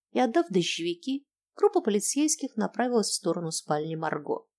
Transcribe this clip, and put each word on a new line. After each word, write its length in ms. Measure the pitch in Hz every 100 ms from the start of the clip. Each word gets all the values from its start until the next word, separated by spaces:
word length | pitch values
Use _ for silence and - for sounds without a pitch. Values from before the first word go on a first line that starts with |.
| _
и 80 | -
отдав 280 | 254 339 339
дождевики, 760 | 196 170 - 170 175 - 277 - _ _ -
группа 260 | 415 381
полицейских 760 | 349 208 - 277 302 - 269 -
направилась 540 | 196 - 247 240 196
в 40 |
сторону 380 | - 185 170 160
спальни 440 | - - 151 160 160
Марго. 520 | 160 151 147 - -